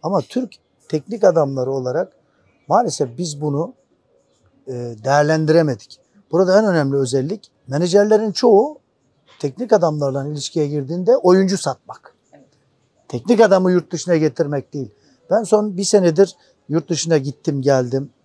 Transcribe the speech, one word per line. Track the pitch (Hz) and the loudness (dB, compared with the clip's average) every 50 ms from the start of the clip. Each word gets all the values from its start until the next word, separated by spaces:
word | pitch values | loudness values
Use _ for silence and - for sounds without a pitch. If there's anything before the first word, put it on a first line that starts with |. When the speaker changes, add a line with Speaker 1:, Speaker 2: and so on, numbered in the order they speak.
| - | -4
Speaker 1:
Ama | 160 196 175 | -2 -2 -2
Türk | - _ - 247 262 - - _ _ _ _ _ _ _ | -4 _ -6 -6 -6 -6 -12 _ _ _ _ _ _ _
teknik | - 156 143 - 208 214 214 | -6 -6 -6 -6 -4 2 2
adamları | 190 165 160 151 139 139 135 127 131 | 4 4 4 0 0 -2 -6 -4 -4
olarak | 135 135 127 127 127 156 190 - _ _ _ _ _ _ _ _ _ _ _ - | -4 -4 -4 -4 -4 -4 -6 -6 _ _ _ _ _ _ _ _ _ _ _ 0
maalesef | 151 208 247 - - - 147 123 117 127 | 0 0 0 0 -2 -4 -4 -6 -4 -10
biz | 180 165 147 139 | -10 -10 -8 -8
bunu, | 151 151 143 143 165 247 262 _ _ _ _ _ _ _ _ _ _ _ _ _ _ _ _ _ _ - | -6 -4 -4 -4 -6 -8 -10 _ _ _ _ _ _ _ _ _ _ _ _ _ _ _ _ _ _ -14
e, | 127 123 120 120 117 107 110 | -12 -10 -10 -12 -12 -10 -4
değerlendiremedik. | 127 139 147 147 147 160 156 160 151 160 170 160 151 123 104 - _ - _ _ _ _ _ _ _ | 0 2 2 2 2 0 0 2 2 4 4 4 2 -2 -6 -10 _ -20 _ _ _ _ _ _ _
Burada | 151 170 190 180 185 202 | 0 0 2 4 4 4
en | 220 | 4
önemli | 208 180 165 143 139 135 | 4 2 0 0 0 0
özellik | 139 135 123 123 135 131 151 202 214 - _ _ _ _ - | -2 -2 0 -2 -2 -2 -2 -8 -10 -12 _ _ _ _ -6
menajerlerin | 131 147 170 175 170 202 202 214 214 208 220 220 | -4 -2 -2 2 2 2 4 4 2 2 2 -2
çoğu | 190 - - 240 214 196 240 302 302 - _ _ _ _ _ _ _ _ _ _ _ _ | -4 0 2 4 4 4 2 0 -4 -14 _ _ _ _ _ _ _ _ _ _ _ _
teknik | - 143 131 - 247 214 233 | -8 -8 -6 -8 -2 0 2
adamlarla | 196 165 165 151 151 143 139 131 139 135 147 | 2 2 0 0 -2 -4 -4 -4 -4 -6 -8
ilişkiye | 151 147 135 - - 165 151 143 | -10 -10 -12 -8 -4 -4 -4 -2
girdiğinde | 147 151 139 131 165 180 185 180 247 262 | -4 -6 -6 -6 -8 -6 0 0 0 4
oyuncu | 240 185 180 190 190 185 196 185 | 4 4 4 4 4 2 -2 -4
satmak. | - 147 127 _ _ _ - - _ - _ _ _ _ _ | -4 -8 -8 _ _ _ -20 -20 _ -20 _ _ _ _ _
Speaker 2:
Evet. | - _ _ _ _ _ _ _ _ _ _ _ _ _ _ | -20 _ _ _ _ _ _ _ _ _ _ _ _ _ _
Speaker 1:
Teknik | - 120 117 180 240 202 | -10 -10 0 0 4 4
adamı | 226 202 190 185 185 185 | 6 6 6 4 4 2
yurt | 180 180 165 _ | 2 0 0 _
dışına | - 160 - 180 175 160 | -10 -10 -2 -2 0 0
getirmek | 156 151 127 - - 143 147 139 131 _ - | 0 -2 -2 -2 -4 -4 -4 -8 -8 _ -12
değil. | 147 131 107 _ _ _ _ _ _ _ _ | -12 -12 -12 _ _ _ _ _ _ _ _
Ben | 180 220 226 | -2 -2 0
son | - - 208 208 214 190 175 | 0 0 0 0 -2 -6 -6
bir | 196 | -4
senedir | - - 208 185 175 156 151 196 190 - _ _ _ _ _ _ - | 2 2 4 4 4 4 4 2 2 2 _ _ _ _ _ _ -4
yurt | 143 165 156 _ | -4 -4 -4 _
dışına | 175 147 - 165 165 151 | -6 -6 -2 0 0 0
gittim, | 135 143 135 _ _ - 143 139 | 0 -4 -10 _ _ -6 -6 -2
geldim. | 131 139 139 131 127 123 127 135 139 139 _ _ | 0 2 2 2 0 -2 -4 -6 -6 -8 _ _